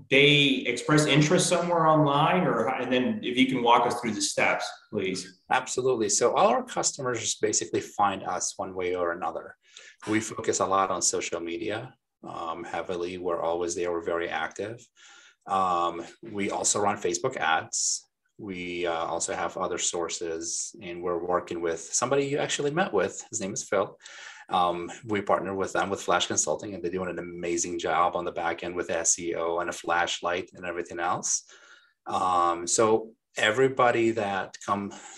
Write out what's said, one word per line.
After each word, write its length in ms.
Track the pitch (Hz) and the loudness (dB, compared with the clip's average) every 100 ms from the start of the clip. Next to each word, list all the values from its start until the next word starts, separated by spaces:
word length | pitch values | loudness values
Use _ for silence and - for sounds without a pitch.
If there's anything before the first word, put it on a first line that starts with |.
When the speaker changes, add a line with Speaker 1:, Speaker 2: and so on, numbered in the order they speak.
| - | 2
Speaker 1:
they 540 | 135 143 143 143 127 - | 6 8 8 6 2 0
express 380 | 120 - 151 147 | -2 4 4 6
interest 420 | 139 147 175 - | 6 6 4 4
somewhere 400 | 170 175 170 160 | 2 2 4 6
online, 560 | 156 147 143 165 185 156 | 6 6 4 4 4 2
or, 220 | 113 123 | 0 0
and 240 | 123 123 | -2 0
then 260 | 127 113 107 | 2 2 -2
if 120 | 113 120 | 0 2
you 100 | 131 | 4
can 140 | 127 | 4
walk 240 | 117 123 | 6 6
us 160 | 123 107 | 4 0
through 120 | 117 | -4
the 100 | 101 | -2
steps, 480 | 101 - 101 - - - - | -2 2 2 2 -4 -10 -8
please. 480 | 107 95 - - - - | -4 -2 -4 -8 -12 0
Speaker 2:
Absolutely. 580 | 127 131 - 131 123 104 | 0 0 -2 0 2 2
So 240 | - 120 135 | 4 4 6
all 100 | 196 | 4
our 160 | 254 | 4
customers 720 | 247 - - - 127 117 107 - | -2 -2 -2 -2 -4 -2 -4 -2
basically 380 | 107 104 107 110 | 0 0 0 -4
find 420 | - - 101 95 | -2 0 0 0
us 320 | 92 90 - - | -4 -4 -4 -6
one 160 | 95 | -8
way 200 | 92 90 | -4 -2
or 180 | 90 85 | 0 -2
another. 440 | 85 82 80 - - _ - - - - | -2 -4 -6 -10 -20 _ -20 -20 -10 -2
We 140 | 110 | -2
focus 400 | 110 117 110 101 | -2 -6 -2 0
a 60 | 92 | 2
lot 240 | 98 95 | 2 2
on 120 | 90 | 2
social 380 | - 90 - 87 | 0 0 -2 -4
media, 520 | 85 85 85 101 127 - _ _ | -6 -6 -4 -6 -8 -16 _ _
um, 400 | 85 82 82 82 | -12 -8 -6 -8
heavily. 560 | 85 90 82 90 87 92 | -6 -6 -4 -4 -4 -4
We're 240 | 87 82 | -4 -2
always 320 | 80 85 87 | 0 0 -2
there. 160 | 85 87 | -2 -2
We're 140 | 85 | -2
very 240 | 85 85 85 | -2 -2 -2
active. 520 | 80 78 - 104 117 - _ - - - _ - | -4 -4 -6 -8 -10 -18 _ -20 -20 -20 _ -2
Um, 560 | 95 92 87 87 85 85 - | 0 2 2 0 -2 -10 -14
we 280 | 113 104 98 | -10 -4 -2
also 260 | - - 110 | 0 0 2
run 180 | 101 104 | 0 0
Facebook 380 | 92 85 - - | -2 -2 -2 -2
ads. 720 | 80 80 - - - - - _ _ - | 0 0 0 -4 -2 -2 -8 _ _ -14
We, 480 | 107 92 90 87 87 | -10 -8 -6 -4 -2
uh, 200 | 82 82 | -2 -2
also 260 | 85 87 | -4 -4
have 220 | 92 87 - | -4 -4 -2
other 220 | 92 85 | -4 -2
sources, 960 | - 90 82 - 85 80 82 - - - | -2 -2 -4 -4 -4 -6 -6 -6 -8 -10
and 220 | 92 87 | -12 -6
we're 160 | 87 85 | -4 -2
working 420 | 87 87 87 85 | 0 0 0 -4
with 200 | 85 82 | -2 -2
somebody 460 | - - 123 143 139 | -4 -2 0 0 0
you 120 | 143 | 0
actually 320 | - - 143 | -2 0 0
met 220 | 156 196 | 0 0
with. 320 | 101 92 - - | 2 0 -2 -10
His 100 | - | -6
name 140 | 95 | -6
is 100 | 123 | -6
Phil. 340 | - 98 - - - - - - - | -2 0 0 -6 -20 -18 -18 -18 -2
Um, 400 | 92 87 87 85 - 113 | 2 2 0 -6 -10 -4
we 140 | 104 | -2
partner 320 | 98 92 92 | 2 0 0
with 180 | 98 90 | -2 -2
them 160 | 87 92 | -2 -2
with 120 | 98 | -2
Flash 240 | - 90 - | 0 2 2
Consulting, 480 | 104 - 76 104 | 0 0 -2 -6
and 80 | 92 | -6
they're 80 | 85 | -4
doing 200 | 92 90 | -4 -4
an 80 | 85 | -6
amazing 600 | 87 87 85 87 87 87 | -8 -6 -2 -2 -2 -4
job 360 | 85 80 87 87 | 0 2 2 2
on 80 | |
the 80 | 87 | -4
back 300 | 85 85 82 | -4 -4 -4
end 120 | 87 90 | -4 -4
with 140 | 85 | -2
S 280 | 85 82 - | 0 0 0
E 160 | 85 | -2
O 240 | 82 82 85 | -2 -2 -2
and 120 | 87 | -4
a 20 | |
flashlight 760 | 85 - 85 85 - 87 90 92 | -4 -2 0 0 -2 -2 -4 -6
and 100 | - 92 | -10 -8
everything 340 | 87 87 87 | -6 -6 -4
else. 440 | 87 110 - - - - - - _ _ - | -2 -2 -2 -4 -6 -20 -20 -20 _ _ -6
Um, 600 | 98 92 90 87 85 87 | -2 2 2 2 0 0
so 440 | - 110 113 - - _ - | 4 4 4 0 -16 _ 0
everybody 760 | 110 110 135 135 123 120 113 | 2 4 4 6 4 6 4
that 440 | 110 101 98 - - | 2 0 -2 -6 -8
come 260 | - 101 101 - - | -4 -2 -4 -10 -16